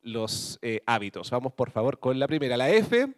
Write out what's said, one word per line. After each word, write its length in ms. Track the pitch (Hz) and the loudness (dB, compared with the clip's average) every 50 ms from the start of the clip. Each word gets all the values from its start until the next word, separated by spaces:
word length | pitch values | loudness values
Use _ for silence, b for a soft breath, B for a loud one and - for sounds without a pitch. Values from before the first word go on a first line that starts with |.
los, 580 | _ 120 110 113 110 110 - - - - - - | _ -6 -4 -4 -4 -4 -4 -6 -8 -10 -12 -8
eh, 200 | - 117 113 107 _ | -6 -4 -4 -4 _
hábitos. 460 | - 117 110 104 101 - 92 90 110 | 0 0 0 0 -4 -8 -10 -8 -4
Vamos 220 | 123 123 123 131 - | -4 -4 -4 -4 -4
por 180 | - 127 113 | -4 -4 -2
favor 260 | - 113 110 110 110 - | 0 0 0 0 -2 -2
con 220 | - 127 131 131 | -2 -2 0 0
la 80 | 139 143 | 0 0
primera, 300 | 151 156 143 127 123 120 | 0 -2 0 0 0 2
la 120 | 127 156 | 2 6
F 380 | 190 220 214 151 233 233 262 269 269 | 6 4 4 4 2 2 2 2 -2